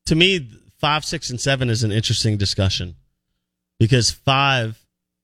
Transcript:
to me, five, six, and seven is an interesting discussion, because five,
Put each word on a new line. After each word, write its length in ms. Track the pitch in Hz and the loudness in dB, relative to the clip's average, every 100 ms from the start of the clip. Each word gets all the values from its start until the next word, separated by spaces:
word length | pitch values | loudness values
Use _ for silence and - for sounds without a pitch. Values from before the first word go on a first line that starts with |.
| - | -2
to 100 | 160 | 2
me, 340 | 180 190 120 - - _ | 4 2 -4 -16 -20 _
five, 240 | 151 151 | -2 -2
six, 260 | - 156 - | -4 -8 -8
and 100 | 123 | -6
seven 300 | 139 135 123 | -2 0 0
is 140 | 113 | 0
an 80 | 110 | 0
interesting 440 | 104 - 110 110 104 | 0 -2 0 0 0
discussion, 600 | 98 - 95 - 90 85 _ _ _ _ _ _ _ - | -2 0 0 -2 -6 -14 _ _ _ _ _ _ _ 0
because 320 | 110 127 110 | 2 4 2
five, 680 | - - 135 139 131 113 110 _ _ _ _ | -2 -2 0 2 0 -2 -8 _ _ _ _